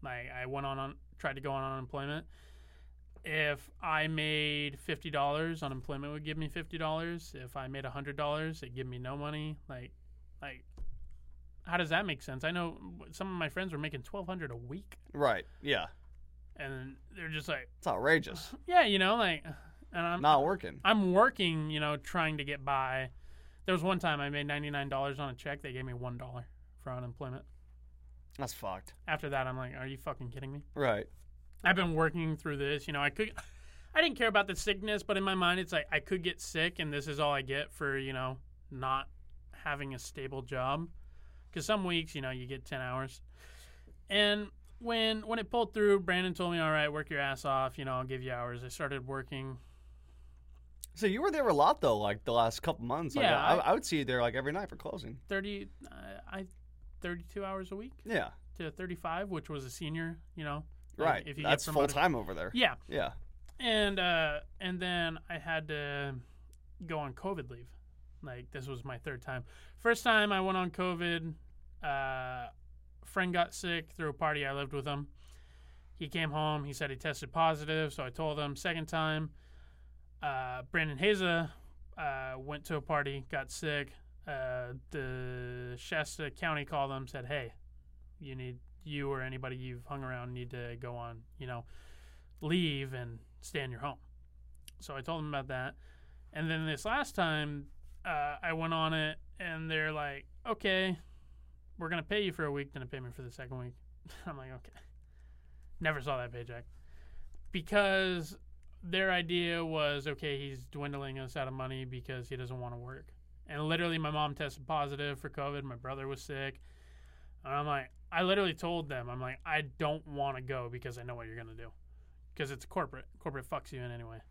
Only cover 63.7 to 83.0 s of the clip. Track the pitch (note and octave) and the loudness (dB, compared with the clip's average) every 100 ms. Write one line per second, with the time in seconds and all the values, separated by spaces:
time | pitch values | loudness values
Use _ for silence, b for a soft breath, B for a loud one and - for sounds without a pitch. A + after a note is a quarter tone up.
63.7 | A3 G#3 G3 F3+ E3+ D#3+ D3+ - - F#3+ | 4 4 4 6 6 6 2 -4 -6 -2
64.7 | F3+ F3+ F3 E3+ D#3+ - E3+ E3 D#3+ D3+ | 0 2 2 2 0 -6 -6 0 -2 0
65.7 | D3+ C#3+ C#3+ C#3 C3 A#2+ b b - - | -2 0 0 -2 -4 -8 b b -20 -18
66.7 | - E3+ D#3+ C#3+ B2 F#3+ F#3 B2+ A#2+ A#2+ | -14 -4 -2 -2 -4 -4 -4 -6 -10 -14
67.7 | - - - - - D3 B2 B2 C#3+ C3 | -18 -20 -20 -18 -14 -12 -12 -10 -10 -6
68.7 | C3 C#3 B2 - B2+ - C3 B2 b b | -6 -6 -8 -6 -8 -6 -6 -8 b b
69.7 | b A#3 A#3 B3 A3 G#3 G3 F#3+ F#3 F3+ | b 4 4 8 8 8 4 4 4 2
70.7 | D#3+ F#3 E3+ F3 E3+ E3 D#3+ - - - | 0 0 2 2 0 -2 -8 -12 -18 -18
71.7 | - D3+ C#3 C3+ C3 B2+ B2+ B2 - - | -8 -2 0 0 -2 -2 -4 -6 -10 -18
72.7 | - - - - - F3+ F3+ E3+ - F3+ | -18 -20 -20 -6 0 2 4 2 2 0
73.7 | E3+ E3 - D#3+ C#3+ D#3+ D3+ C#3 C#3 C#3 | 0 -2 -4 -4 2 2 2 2 0 -2
74.7 | C#3+ C3+ C#3+ C#3+ b b b b b b | -2 -2 -2 -4 b b b b b b
75.7 | b b b D#3 E3+ D#3+ D3+ D#3 D3+ C#3+ | b b b -4 0 0 2 2 2 0
76.7 | C3 D3 C3 D#3 C#3+ C3 E3 E3 D#3 D3+ | -4 -4 -2 -4 -4 -2 4 6 6 0
77.7 | D#3+ D#3 C#3+ D#3 - D#3+ D3+ D3 C#3 F#3 | 2 0 -2 -6 -2 0 0 -2 -2 -2
78.7 | E3 D#3 D#3+ D#3 D#3 D#3 b b b b | -2 0 2 2 2 -2 b b b b
79.7 | b b b b - D3+ C3 B2+ B2+ B2+ | b b b b -6 -2 -2 -2 -4 0
80.7 | E3+ D#3 C#3 F#3+ G#3 F#3 E3+ E3 b b | 2 2 4 4 6 6 4 2 b b
81.7 | b - - D3+ C3+ C3 C3 C3+ D3 E3 | b -16 -4 -2 -2 -4 -6 -6 -6 -2
82.7 | D#3+ C3+ D#3 | -2 2 2